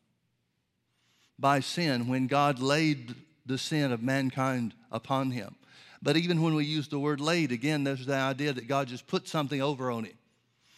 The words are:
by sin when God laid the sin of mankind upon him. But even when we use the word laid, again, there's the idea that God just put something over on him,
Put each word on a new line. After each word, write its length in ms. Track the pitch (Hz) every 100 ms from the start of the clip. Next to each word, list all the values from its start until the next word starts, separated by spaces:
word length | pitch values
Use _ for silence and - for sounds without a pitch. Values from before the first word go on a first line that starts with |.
| _ _ _ _ _ _ _ _ _ _ _ _ _ -
by 220 | 135 139
sin 480 | - - 165 123 120
when 180 | 131 127
God 320 | 143 143 127
laid 560 | 135 147 160 139 117 123 - _
the 140 | - 131
sin 340 | - 151 139
of 100 | 117
mankind 680 | 120 135 131 135 131 127 113 - _
upon 400 | 113 - 135 135
him. 260 | 120 98 - _ - - -
But 160 | 139 156
even 240 | 175 165
when 140 | 160
we 100 | 156
use 240 | 147 156 139
the 100 | 143
word 220 | 147 143
laid, 320 | 151 175 147
again, 320 | 120 143 151
there's 220 | 139 135 127
the 80 |
idea 400 | 135 135 135 147
that 120 | 123 117
God 220 | 139 131
just 180 | 123 -
put 220 | 185 -
something 320 | 160 139 135
over 300 | 139 131 127
on 140 | 117
him, 120 | 107 - _ _ _ _ _